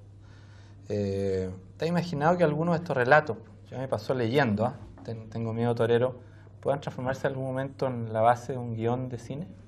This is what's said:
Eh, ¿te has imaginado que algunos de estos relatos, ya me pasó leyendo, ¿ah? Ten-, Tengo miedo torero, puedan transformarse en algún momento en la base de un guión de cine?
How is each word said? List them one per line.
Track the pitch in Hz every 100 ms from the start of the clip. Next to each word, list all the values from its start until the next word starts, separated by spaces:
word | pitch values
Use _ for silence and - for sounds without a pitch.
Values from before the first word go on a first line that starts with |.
| - - - - - - - - -
Eh, | 104 101 98 98 95 92 95 - -
¿te |
has | 160
imaginado | 175 165 143 156 180
que |
algunos | 160 147 170
de | 160
estos | - 135
relatos, | 123 151 147 104 - - -
ya | 127
me | 131
pasó | 107 -
leyendo, | 131 110 139 127 101 120
¿ah? | - - -
Ten-, | - 113 110
Tengo | 117 113
miedo | 113 120
torero, | 117 113 117 127 123 - - - -
puedan | - 139
transformarse | - - 127 135 143
en |
algún | 131 131
momento | 131 135 - 135
en | 120 113
la | 110
base | 113 120 -
de | 127
un | 120
guión | 110 113 123 127
de | 120
cine? | - 139 190 -